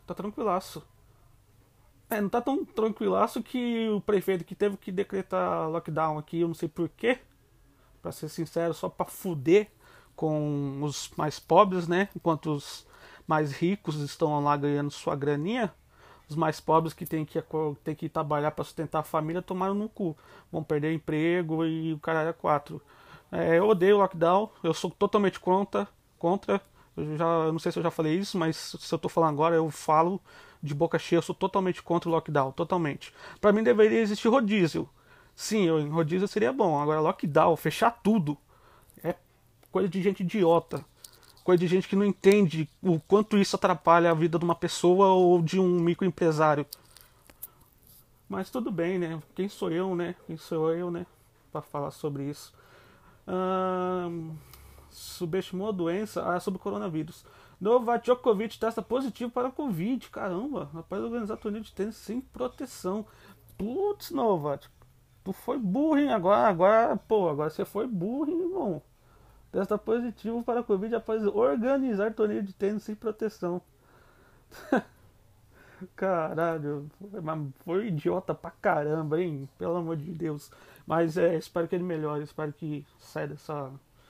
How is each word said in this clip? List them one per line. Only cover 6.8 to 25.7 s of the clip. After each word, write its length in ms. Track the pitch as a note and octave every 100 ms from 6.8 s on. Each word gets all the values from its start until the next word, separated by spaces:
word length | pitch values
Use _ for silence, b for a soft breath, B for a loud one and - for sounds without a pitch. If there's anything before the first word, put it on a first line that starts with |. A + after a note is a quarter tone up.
| E3
quê. 280 | - A#3 B3+ _ _ _ _ _ b b _
Pra 100 | E2+
ser 160 | - D#3
sincero, 460 | - D#3+ E3 E3+
só 160 | D#3 F#3
pra 160 | - F3+
fuder 640 | - F#3+ D3+ C#3+ G3+ G#3 _ B B B
com 680 | - D#3+ D3+ D3 C#3+ C#3 C#3
os 280 | D3 C3+ - -
mais 240 | D3+ -
pobres, 480 | - E3+ G3+ F#3 E3+
né? 220 | F3+ G3+
Enquanto 380 | E3+ E3+ D#3 D#3
os 340 | D3 - - - B B B -
mais 260 | D#3 D3+
ricos 440 | C3+ E3+ G3 - D3+
estão 420 | C#3+ - D#3+ D3
lá 100 | C#3+
ganhando 360 | C#3+ D3 C#3+ C#3+
sua 260 | - E3 D3
graninha, 560 | C#3+ C#3+ E3+ B3 G3+ - _ B B B B
os 80 | D3+
mais 240 | D#3 D3+
pobres 320 | - D#3+ D#3+
que 140 | - -
têm 180 | D#3+
que 140 | D#3 D#3+
aco-, 380 | - D#3 D#3 C#3+
têm 120 | D#3
que 140 | D3+ D#3
trabalhar 420 | D#3+ D3 D3 D3+
pra 140 | -
sustentar 360 | D3+ - D3 D#3
a 20 |
família 380 | D3+ D#3+ D#3 F3
tomaram 340 | - F#3 F#3+
no 140 | G3+ G#3+
cu. 260 | - F3 D3+ B B B
Vão 100 | E3
perder 300 | D3+ D3+ D#3
emprego 720 | D#3+ - D#3 E3 F3+ D#3+ D#3+
e 300 | D#3+ D#3+ D#3+
o 40 | D#3
caralho 300 | - D#3+ D#3+
é 60 |
quatro. 480 | - D#3+ D3 - E3+ _ B B B B
É, 260 | E3+ E3 E3
eu 80 | G#3
odeio 300 | G3 F#3 G#3
o 20 |
lockdown, 540 | F#3+ E3 E3 F#3+ - -
eu 120 | E3
sou 160 | D#3 F3
totalmente 500 | - G3+ G#3 F#3+ -
contra, 480 | F3+ F#3 G3+